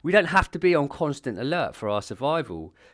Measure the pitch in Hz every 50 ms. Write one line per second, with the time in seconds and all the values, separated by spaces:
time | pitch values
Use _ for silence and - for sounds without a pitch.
0 | - 160 190 214 175 151 175 190 190 - - 170 185 180 175 151 143 143 - -
1 | 170 151 139 - - 127 104 90 123 139 170 175 135 - - - 110 104 104 104
2 | - - 104 92 131 147 160 165 143 - 87 80 80 78 - _ _ _